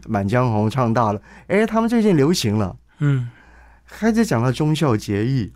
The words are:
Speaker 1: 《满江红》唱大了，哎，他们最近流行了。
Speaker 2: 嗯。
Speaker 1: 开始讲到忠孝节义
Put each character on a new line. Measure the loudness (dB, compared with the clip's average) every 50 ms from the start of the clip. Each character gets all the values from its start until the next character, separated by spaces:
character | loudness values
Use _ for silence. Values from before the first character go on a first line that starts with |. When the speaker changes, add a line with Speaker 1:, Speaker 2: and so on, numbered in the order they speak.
| -6 -4
Speaker 1:
《满 | -4 -2 -2
江 | 0 0 0 0 0
红》 | 0 0 0 0
唱 | 0 0 0 0
大 | 0 0 0 0
了， | -2 -4 -8 -14 -20 -18 -8
哎， | -2 0 0 0
他 | 0 0 -2
们 | 0 0
最 | 2 2
近 | 2 4 4
流 | 4 4 2
行 | 2 0 0 -2 0 0
了。 | -2 -4 -6 -12 _ _ _ -4
Speaker 2:
嗯。 | -2 0 0 0 -4 -8 -12 -18 -20 -20 -20 -20 -20 -20 -20 _ _
Speaker 1:
开 | -20 -10 -2 0 0
始 | 2 2 0
讲 | 2 0 0
到 | 0 0
忠 | 0 0 0 0 0
孝 | 0 0 0 0
节 | 0 -2 -2 -2 -2 -2
义 | -2 -2 -2 -4 -6 -8